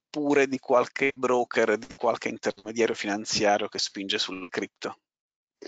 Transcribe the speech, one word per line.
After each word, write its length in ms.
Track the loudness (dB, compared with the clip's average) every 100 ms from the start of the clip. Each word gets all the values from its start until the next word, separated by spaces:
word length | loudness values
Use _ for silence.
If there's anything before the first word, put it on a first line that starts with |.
| _
pure 380 | -4 2 4 4
di 120 | 0
qualche 540 | 2 2 2 0 -2 0
broker, 600 | 2 2 2 2 4 2
di 180 | -2 -4
qualche 320 | -2 0 -4
intermediario 680 | -6 -4 -6 -4 0 0 0
finanziario 760 | -4 -4 -4 0 2 2 0
che 100 | -4
spinge 380 | -6 -6 -4 -2
sul 320 | -4 -6 -8
cripto? 500 | -8 -8 _ -12 -12 _ _ _ _ _ _